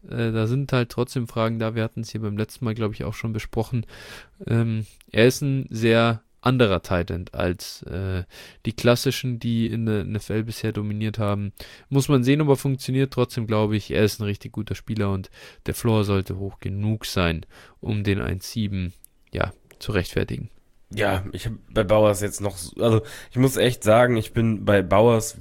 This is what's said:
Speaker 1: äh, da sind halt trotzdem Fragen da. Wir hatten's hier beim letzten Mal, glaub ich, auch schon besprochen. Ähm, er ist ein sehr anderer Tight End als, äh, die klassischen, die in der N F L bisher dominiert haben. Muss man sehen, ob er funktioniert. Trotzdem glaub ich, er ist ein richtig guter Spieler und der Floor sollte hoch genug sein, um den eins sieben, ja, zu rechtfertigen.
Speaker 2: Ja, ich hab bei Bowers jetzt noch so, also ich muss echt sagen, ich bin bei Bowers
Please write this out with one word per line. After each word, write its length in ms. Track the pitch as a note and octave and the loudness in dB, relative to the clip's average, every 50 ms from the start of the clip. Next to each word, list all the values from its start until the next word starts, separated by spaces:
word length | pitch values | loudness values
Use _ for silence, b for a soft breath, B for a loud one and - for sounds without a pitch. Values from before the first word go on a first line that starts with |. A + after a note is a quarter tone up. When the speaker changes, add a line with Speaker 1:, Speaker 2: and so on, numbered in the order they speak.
| _ - | _ -8
Speaker 1:
äh, 220 | - A#2+ A#2 A2+ A2 | -4 -2 -2 0 0
da 140 | A2+ A2 | 0 0
sind 260 | A2 A#2+ C#3 C#3+ - - | 0 0 -2 -2 0 0
halt 180 | B2+ A#2+ A2+ | 0 0 0
trotzdem 360 | - - A#2+ - - C3+ A#2+ | -2 -4 -4 -2 -2 -6 -6
Fragen 320 | A2+ - A#2 A2+ A2+ A#2 A2+ | -4 -2 -2 0 0 0 -2
da. 160 | A2+ A2 A2+ | -4 -2 -2
Wir 80 | A#2 A2 | -2 -4
hatten's 300 | A2+ _ - A2+ - - | -4 _ -8 -10 -8 -8
hier 80 | A2 | -6
beim 160 | A2 G#2 G2+ | -6 -4 -2
letzten 280 | G2+ A2 - - - B2+ | -4 -4 -4 -6 -6 -4
Mal, 100 | A#2 G#2+ | -4 -2
glaub 180 | A#2 A2+ G#2 G#2+ | -2 -2 -4 -4
ich, 120 | - - | -4 -6
auch 100 | D#2 G#2 | -8 -6
schon 180 | - - A2+ A2 | -6 -6 -4 -4
besprochen. 540 | A2 - - - A#2 A2 - - A#2+ A2 B B B B B B B B B B _ G3 | -4 -6 -6 -4 -4 -4 -2 -2 -4 -4 B B B B B B B B B B _ -4
Ähm, 400 | - A2+ A#2 A#2 A2+ A2 A2 G#2+ b b b - _ | 0 2 2 2 2 0 -4 -4 b b b -20 _
er 160 | - A2 A2 | 2 4 4
ist 140 | B2+ B2+ - | 4 4 2
ein 260 | D3 C#3+ C3+ C3+ - - | -2 -2 -2 -2 -4 -6
sehr 520 | - A2+ A2 A#2 A2+ A2+ A#2 A#2 A#2 A2 _ _ _ _ - | -4 0 2 4 4 6 4 4 2 -2 _ _ _ _ 0
anderer 400 | B2 B2+ B2+ B2 G#2 F#2+ E2+ _ | 0 4 4 4 4 4 0 _
Tight 280 | - F#2+ F2+ F2 - | 0 0 0 0 -2
End 240 | F2+ F2 F#2 - - | -4 -8 -8 -10 -6
als, 480 | - F2+ F2+ F2+ F#2 - - - - - | -4 -2 -2 -2 -4 -8 -16 -16 -16 -12
äh, 400 | - - F2 G2 F#2+ F#2+ F#2 F2 B B B B B B B B | -10 -8 -6 -4 -4 -4 -4 -6 B B B B B B B B
die 80 | A#2 - | -6 -6
klassischen, 640 | - - A#2+ A#2+ A#2+ - C3+ B2 - - B2+ B2 A#2 | 2 4 4 4 4 2 -2 -2 -2 -4 -4 -6 -4
die 280 | - A#2+ A#2 A2+ A2+ | -2 -2 0 0 0
in 200 | - G#2 A2+ A2+ | 0 -2 -2 -2
der 140 | A2+ G#2+ G#2 | 0 0 0
N 140 | - F#2+ G#2 | -2 -2 -4
F 140 | G#2+ - - | -6 -4 -4
L 160 | G2+ A2 A2 | -4 -4 -4
bisher 280 | A#2 A2 - - A2+ G#2+ | -4 -8 -6 -4 -4 -4
dominiert 460 | G#2+ G#2 G#2 G#2 G#2 G#2+ A2 G#2 - | -2 -4 -4 -4 -4 -4 -4 -2 -2
haben. 340 | A2 G2+ G#2 G#2 G2+ G2 - B B B B B B B | -2 0 0 -2 -2 -6 -8 B B B B B B B
Muss 200 | C3+ C#3 C3+ - | 0 0 2 4
man 120 | D3 C3 A#2+ | 4 4 6
sehen, 200 | B2+ C#3 D3+ D#3 | 4 4 4 4
ob 60 | D3 | 2
er 80 | C#3 | 2
funktioniert. 580 | C3 - C#3 C3+ C3 - - B2+ C3 C3+ C3 - | 2 2 -2 -2 -2 -4 -2 0 0 0 0 0
Trotzdem 320 | - B2 - - - A2+ | 0 -2 0 0 -6 -4
glaub 260 | A2 A2 G#2+ G#2+ G#2 G#2+ | 0 2 2 2 2 0
ich, 180 | G#2+ - - C2 | -2 -2 -2 2
er 120 | D#2 G#2+ | 2 2
ist 160 | G#2 - - | 2 2 -2
ein 40 | A2 | -4
richtig 280 | G2+ G2+ - - G#2+ - | -4 -4 -6 -8 -12 -10
guter 220 | - G#2 - G2+ | -8 -8 -6 -8
Spieler 360 | - - - A2 G#2+ G#2 G2 | -10 -6 -6 -4 -2 0 0
und 200 | G2 F#2+ F#2 - B B B B B B B | -2 -4 -6 -8 B B B B B B B
der 100 | - - | -6 -6
Floor 300 | - - A#2 A2 G#2+ G#2 | -2 0 2 2 4 4
sollte 320 | G2 G2+ G2 F#2 - F#2 | 2 2 0 0 -2 -6
hoch 240 | F#2+ G2 G2 - - | -6 -6 -8 -10 -10
genug 460 | - G2 F#2+ G2 G2+ G#2+ A2 G#2+ - | -8 -8 -6 -2 -2 -2 -2 -2 -4
sein, 400 | - - G2+ F2+ E2+ E2 D#2+ E2 b b b b b b b | -4 -2 0 2 2 0 -2 -6 b b b b b b b
um 240 | - - G#2+ G#2 G2+ | -6 -4 -4 -2 0
den 160 | G#2 G2 G2 | 0 0 0
eins 320 | - F2+ F2 F#2+ - - - | 0 -4 -4 -6 -8 -8 -4
sieben, 400 | A#2 G#2+ G2+ G2 F#2+ F2+ F2 - - _ - _ _ _ _ - | -4 -4 -2 -2 -4 -4 -6 -8 -12 _ -20 _ _ _ _ -4
ja, 220 | - - - - _ _ _ - _ | -4 -2 -2 -4 _ _ _ -20 _
zu 140 | - - G#2+ | -8 -2 -2
rechtfertigen. 580 | G2+ - - - - G2 - - B2 - A2 - - _ _ _ _ _ _ - | 0 -2 0 -2 -2 -2 -2 -4 -8 -8 -12 -16 -20 _ _ _ _ _ _ -6
Speaker 2:
Ja, 300 | G#2 G#2 G2+ F#2+ F#2 F#2+ G2+ - | -2 0 0 0 -2 -4 -6 -10
ich 140 | F#2 - | -8 -8
hab 80 | A#2 A2 G#2 - - | -8 -8 -10 -14 -4
bei 120 | - A2 G#2+ | -2 0 2
Bowers 380 | F2+ G#2+ G#2+ A2 G#2+ G2+ F2+ | 4 4 6 6 4 4 2
jetzt 220 | G#2 G2+ F2+ - G2 | -2 -4 -6 -4 -6
noch 160 | G#2 F#2 F2 | -6 -6 -8
so, 180 | E2 - - - G#2 | -14 -14 -6 0 2
also 180 | A#2 A2+ A2 - B B B B B | 4 4 4 2 B B B B B
ich 80 | B B2 | B 4
muss 180 | B2+ C3+ C3 | 4 4 4
echt 260 | A2+ F#2 B2+ A#2+ - - | 4 2 2 2 0 4
sagen, 320 | G#2+ G#2+ A#2 B2 B2 B2 A2+ | 4 6 6 6 4 4 0
ich 160 | G#2+ - - | -2 -2 -2
bin 320 | A#2+ A2+ A2+ A2 G2 G2+ | 0 2 2 0 0 2
bei 160 | G2+ G#2 G2+ F#2+ | 2 4 4 4
Bowers 560 | F2+ G2 G2 A2 A#2+ A#2 A2+ A2 - - - | 4 4 6 6 6 6 4 2 -2 -10 -12